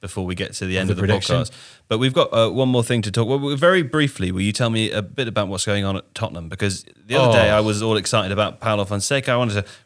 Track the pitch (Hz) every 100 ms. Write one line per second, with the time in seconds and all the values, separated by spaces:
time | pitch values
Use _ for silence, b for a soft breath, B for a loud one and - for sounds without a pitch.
0 | 98 - 90 92 95 - 95 92 95 92
1 | 98 104 - 85 - B B B B 110
2 | 131 135 147 113 113 107 131 123 113 120
3 | 104 107 113 139 143 143 175 185 143 151
4 | 143 - 92 92 101 - 120 113 110 104
5 | 92 - 117 107 95 95 - 101 98 95
6 | - - 110 85 82 87 101 92 - -
7 | 101 131 127 110 107 107 107 104 110 107
8 | 92 113 95 101 104 - 113 107 95 101
9 | - 139 131 123 120 101 98 B